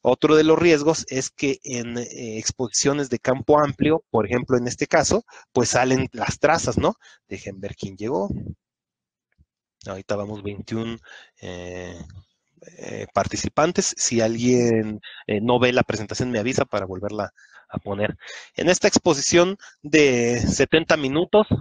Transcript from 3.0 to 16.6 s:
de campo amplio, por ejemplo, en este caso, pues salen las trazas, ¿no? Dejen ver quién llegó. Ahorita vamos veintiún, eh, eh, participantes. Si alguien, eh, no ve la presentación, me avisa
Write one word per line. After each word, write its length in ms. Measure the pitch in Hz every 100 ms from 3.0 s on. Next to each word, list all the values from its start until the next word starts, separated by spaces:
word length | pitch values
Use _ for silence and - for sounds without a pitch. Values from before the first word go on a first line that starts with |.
| 135
de 120 | 120
campo 400 | - 131 120 147
amplio, 440 | 143 - 147 160 -
por 160 | 117 107
ejemplo, 300 | 123 - 123
en 80 | 120
este 200 | - 147
caso, 380 | 165 - 208 - - -
pues 180 | 127 117
salen 380 | 123 127 131 131
las 260 | 113 104 -
trazas, 380 | 147 165 - 107
¿no? 180 | 156 226 _ _ -
Dejen 320 | 95 104 95
ver 160 | 98 -
quién 200 | 98 98
llegó. 320 | 107 165 202 - - - _ _ _ _ _ _ _ _ _ _ _ _ -
Ahorita 300 | 95 - 101
vamos 260 | 104 104
veintiún, 580 | 104 98 - 113 113 113 - - - _
eh, 600 | 95 90 87 90 90 85 85 - - _ _ _ - -
eh, 280 | - 107 101
participantes. 800 | 101 98 107 101 - 160 175 - -
Si 240 | - 117
alguien, 800 | 110 113 123 123 120 113 107 107 - - -
eh, 140 | 107
no 200 | 117 123
ve 120 | 123
la 100 | 123
presentación, 480 | - 107 107 - 127
me 80 | 117
avisa 240 | 113 131